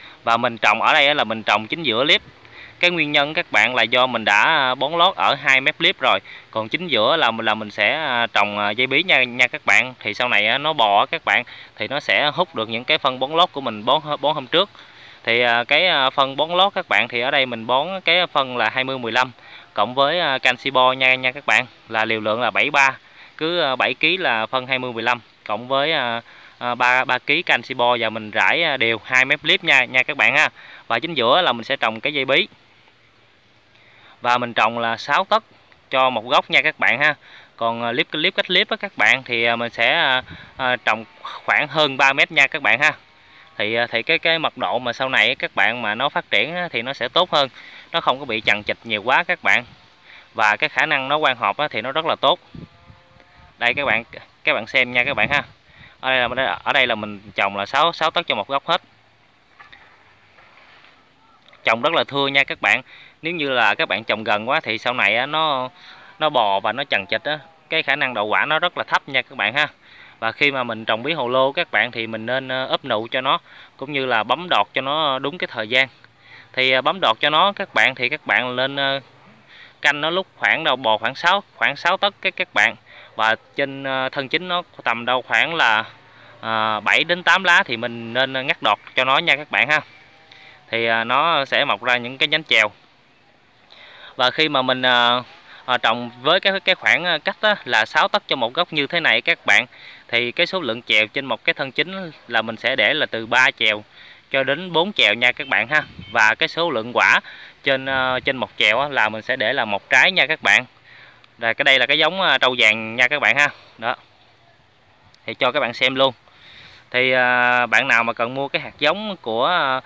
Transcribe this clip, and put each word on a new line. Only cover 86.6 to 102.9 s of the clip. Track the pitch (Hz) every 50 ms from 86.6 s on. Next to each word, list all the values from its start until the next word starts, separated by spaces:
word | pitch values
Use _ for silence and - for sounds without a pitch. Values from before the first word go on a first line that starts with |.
| 110 110 110 107
bảy | 101 98 95 123 151
đến | 165 175 180 175
tám | - 170 185 196
lá | 180 175 185 196
thì | - 123 113
mình | 117 120 117 117 117 113 117
nên | 127 131 135 135 131 127 143
ngắt | 170 -
đọt | - 110 104 - - - -
cho | - 127
nó | 131 135 151
nha | 170 165 143
các | 139 151 -
bạn | - 98 113 135
ha. | 151 151 - - - - - - - _ - _ - - - - - - _ -
Thì, | - 113 117
à, | 117 113 113 113
nó | 117 127 135 151 170 165 147 139
sẽ | - 123 117 139
mọc | 147 110 98 117
ra | 123 123 123
những | 120 120 131 -
cái | 156 151
nhánh | 151 156 156
chèo. | - 123 113 110 107 - - - _ _ _ _ _ _ _ _ _ _ _ _ _ _ _ _ _ - - - - - - - - -
Và | - 127 127
khi | - - 156 156
mà | 147 135
mình, | 127 127 127 127
à, | 127 127 123 120 120 120 120 123 120 - - - - - - - -
à, | - 123 120
trồng | - 117 113 120 120 120 117 123
với | 127 143 170 190
cái, | - 196 190 190
cái | - - 185
khoảng, | - - 110 113 135 170
à, | 180 170 151
cách | - - 202 -
á, | - 107 202 - -
là | 127 120 113 107
sáu | - - 151 170 202
tấc | - 208 - -
cho | 160
một | 139 120 113 127
gốc | 156 180 - -
như | 151 143 135
thế | - 170
này | 156 135 113 117
các | - - 170 - -
bạn, | - 101 107 123 - - - - - - - - -
thì | - 117 120 120
cái | - - 175
số | 170 - 190
lượng | 165 117 113 120
chèo | - - 113 107 110 107
trên | - 143 135
một | 135 113 - _
cái | - 165
thân | - 147 135
chính | 120 - 147 165 190 190 190 165 147 - - -
là | 120 113
mình | 110 113 113 110
sẽ | - 117 131
để | 123 107 107